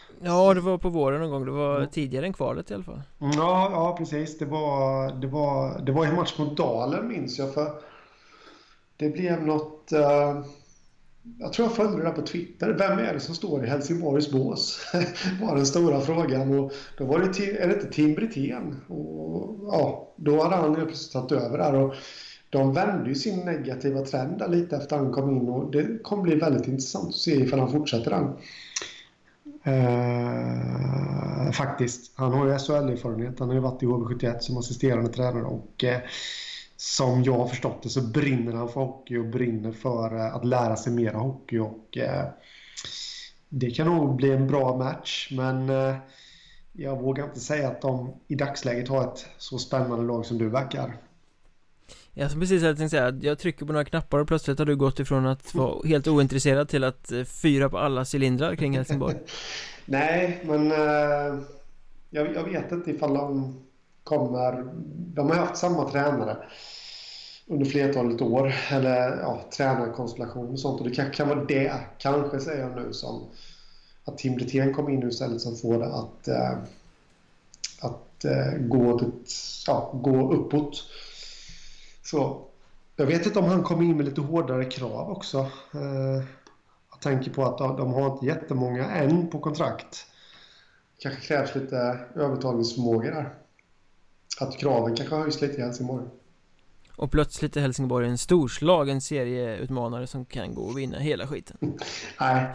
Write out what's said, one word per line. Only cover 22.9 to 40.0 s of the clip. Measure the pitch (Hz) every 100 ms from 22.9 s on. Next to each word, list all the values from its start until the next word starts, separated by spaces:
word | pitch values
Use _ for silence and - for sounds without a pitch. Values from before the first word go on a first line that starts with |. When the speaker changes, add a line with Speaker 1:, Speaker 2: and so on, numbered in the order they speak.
| 185 120
Speaker 2:
ju |
sin | 139 226 185
negativa | 175 156 127 123 139 135
trend | 135 131 131 175
där | 196
lite | 175 170 143
efter | - 147
han | 131
kom | 139 139 131
in. | 120
Och | 127 -
det | 147 220 -
kommer | - 208
bli | 175
väldigt | 156 160 127 -
intressant | 131 - 190 175
att |
se | - -
ifall | 143 131 135
han | 127
fortsätter | 147 151 117 -
den. | 190 139 - - - - - - - - _ _ _ 294 294
Eh, | - 131 123 120 120 120 120 120 120 120 123 127 131 - - - - - 135
faktiskt. | - 135 - 123 - -
Han | - 131
har | 135 135
ju |
S | 139 135
H | 147
L-erfarenhet. | 139 120 120 110 120 127
Han | 123
har |
ju | 131
varit | 127 127
i | 123
H | 123
V |
sjuttioett | 113 123 120 113
som | - 127
assisterande | 120 117 135 117 117
tränare. | 117 127 120
Och, | 113 120 - -
eh, | 127 123 - - - - - - - -
som | - - 131 127
jag | 123 123
har | 123
förstått | - 131 -
det | 117
så | 135
brinner | 117 117 143 127 117
han | 113 120
för | 135
hockey | 131 - - 120
och | 113
brinner | 120 123 113 110
för, | 110 131 120